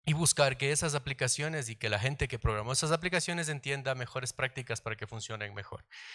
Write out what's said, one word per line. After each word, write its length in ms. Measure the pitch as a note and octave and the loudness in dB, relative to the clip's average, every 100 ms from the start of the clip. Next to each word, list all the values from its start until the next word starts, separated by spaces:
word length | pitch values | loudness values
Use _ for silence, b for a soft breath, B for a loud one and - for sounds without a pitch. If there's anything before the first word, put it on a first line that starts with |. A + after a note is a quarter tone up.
y 80 | - | 2
buscar 460 | D#3 E3 - C#3 C3 | 4 6 6 6 4
que 140 | C#3 | 2
esas 220 | D3+ E3 | 2 2
aplicaciones 760 | C#3+ C#3 C3 B2+ - D3+ D#3 A#2+ | 0 -2 -2 0 0 -2 -2 -6
y 60 | A2 | -4
que 120 | A2+ | 0
la 100 | G#2 | 2
gente 300 | B2+ C#3+ C3 | 2 0 -2
que 100 | A#2+ | 0
programó 340 | A#2 G#2+ A2+ | 0 0 0
esas 200 | C3+ D#3 | 2 2
aplicaciones 560 | E3 F3 F3 E3 E3+ D#3 | 2 2 0 0 -2 -2
entienda 460 | D3 C#3 C#3 C3+ | -2 -2 -2 -2
mejores 400 | B2+ B2 C3 B2+ | -2 -4 -4 -6
prácticas 480 | - C3 - B2 A2+ | -2 -2 -2 -6 -4
para 140 | - A2 | -4 -6
que 100 | A#2+ | -8
funcionen 480 | A2+ - A2 G#2 | -8 -8 -6 -6
mejor. 320 | G2+ G2 - - B B | -8 -10 -12 -14 B B